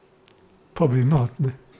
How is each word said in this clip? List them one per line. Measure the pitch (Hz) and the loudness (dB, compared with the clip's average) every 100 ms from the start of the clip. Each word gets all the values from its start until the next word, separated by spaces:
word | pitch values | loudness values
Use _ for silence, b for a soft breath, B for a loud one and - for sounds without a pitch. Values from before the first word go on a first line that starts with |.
| _ _ - - - _ _ | _ _ -20 -20 -20 _ _
Probably | - 156 127 | -2 0 2
not, | 127 151 123 - | 2 0 -2 -4
ne? | 131 - - | -6 -6 -20